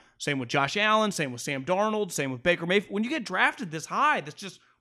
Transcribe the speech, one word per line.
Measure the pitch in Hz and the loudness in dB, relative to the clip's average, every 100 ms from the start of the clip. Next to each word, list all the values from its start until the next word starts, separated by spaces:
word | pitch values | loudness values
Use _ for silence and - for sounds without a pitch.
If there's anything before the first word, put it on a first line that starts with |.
| - - | -20 -8
same | - 139 | -2 -2
with | 120 | 0
Josh | 147 139 208 | 0 2 2
Allen, | 214 214 214 | 4 4 2
same | - 143 | 0 -4
with | 120 | -4
Sam | - 139 | -6 -4
Darnold, | 135 185 214 214 196 | 0 0 2 0 -2
same | - 139 | -2 -2
with | 127 | 0
Baker | 175 175 | 2 2
Mayfield. | 170 196 190 | 4 2 2
When | 202 | -4
you | 226 | -2
get | 311 | -4
drafted | 196 185 269 294 196 | -2 2 2 0 -8
this | 156 - | -8 -6
high, | 190 285 269 | 0 2 0
that's | 147 - | -4 -12
just | 196 - _ _ | -14 -16 _ _